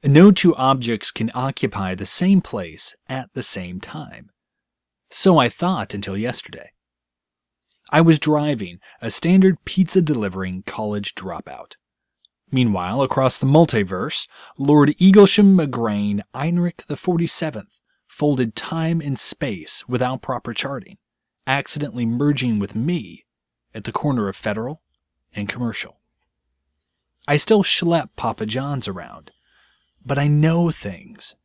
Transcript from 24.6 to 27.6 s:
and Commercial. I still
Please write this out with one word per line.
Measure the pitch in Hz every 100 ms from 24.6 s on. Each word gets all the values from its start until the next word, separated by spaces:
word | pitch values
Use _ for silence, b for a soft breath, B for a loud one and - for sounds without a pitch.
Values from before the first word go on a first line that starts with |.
| 117 156 _ _ _ _ _ -
and | 101
Commercial. | - 120 104 90 _ _ _ _ _ _ _ _ _ _ _ _ _ -
I | 151
still | - 214